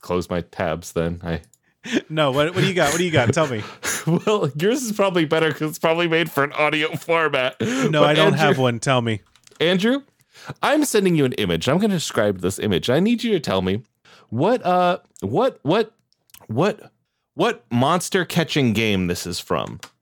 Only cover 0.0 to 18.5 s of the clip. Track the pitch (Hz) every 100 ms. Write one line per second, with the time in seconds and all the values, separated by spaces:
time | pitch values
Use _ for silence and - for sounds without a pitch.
0 | - 90 85 87 85 - 90 80 - 85
1 | 82 85 85 82 - _ _ _ 233 240
2 | - 156 147 135 156 185 190 175 147 165
3 | 180 156 143 165 156 113 101 - - -
4 | - 170 - 208 156 147 190 277 240 208
5 | 196 175 151 160 160 - 156 - 165 165
6 | 170 165 165 - 143 143 151 151 156 160
7 | - 165 156 139 127 - 220 254 254 151
8 | 147 156 160 143 151 131 127 117 - 127
9 | 117 107 - _ _ _ 156 185 220 277
10 | 277 _ _ - - - 226 302 285 214
11 | 190 165 131 - 98 82 - 160 214 185
12 | - - 104 90 90 - 107 90 - 139
13 | 202 233 240 190 - 95 92 101 - _
14 | _ - _ 110 180 247 175 180 180 175
15 | - - - 147 220 - 135 202 220 _
16 | _ _ _ - - 110 196 - - _
17 | _ _ _ - 220 226 _ 120 135 175
18 | - 190 175 170 160